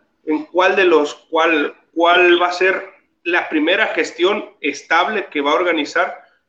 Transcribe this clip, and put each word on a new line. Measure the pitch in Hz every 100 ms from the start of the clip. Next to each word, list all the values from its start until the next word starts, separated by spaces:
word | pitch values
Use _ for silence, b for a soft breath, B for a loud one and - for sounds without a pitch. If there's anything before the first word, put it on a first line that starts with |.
| _ _
¿En | - 151 156
cuál | 170 185
de | 185 180
los, | 160 147 - _
cuál, | 160 165 156 147 - _
cuál | - 170 175 175 175
va | 175
a |
ser | - 185 185 - - _ _
la | 175 170 -
primera | 156 156 196 208
gestión | - 147 - 175 - - _
estable | 156 - - 165 180 156 -
que | -
va | 139
a |
organizar | 160 180 160 143 170 190 - b b